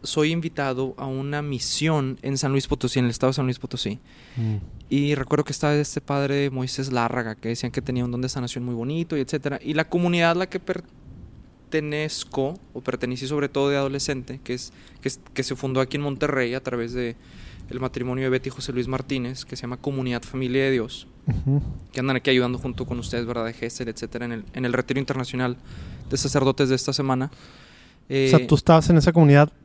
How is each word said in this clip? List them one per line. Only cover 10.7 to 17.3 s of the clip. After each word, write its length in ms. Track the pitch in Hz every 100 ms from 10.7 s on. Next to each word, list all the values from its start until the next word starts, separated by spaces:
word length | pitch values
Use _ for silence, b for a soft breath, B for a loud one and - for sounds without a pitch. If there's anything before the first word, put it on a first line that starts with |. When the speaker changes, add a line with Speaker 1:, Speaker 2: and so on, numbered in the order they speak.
| 180 - - - - - - - - - 156 151 147 151 - - - 135 185 -
Speaker 1:
o 80 | -
pertenecí 460 | 127 123 123 123 131
sobre 220 | 147 139
todo 200 | 139 139
de 80 | 143
adolescente, 600 | 135 139 143 135 123 131
que 100 | -
es, 200 | 123 - b b b
que 80 | 135
es, 100 | - -
que 100 | -
se 120 | 131 131
fundó 240 | 135 131
aquí 160 | 131 147
en 60 |
Monterrey 500 | 143 135 147 131 120
a 100 | 131
través 300 | 131 123 117
de 220 | 123 120 117 B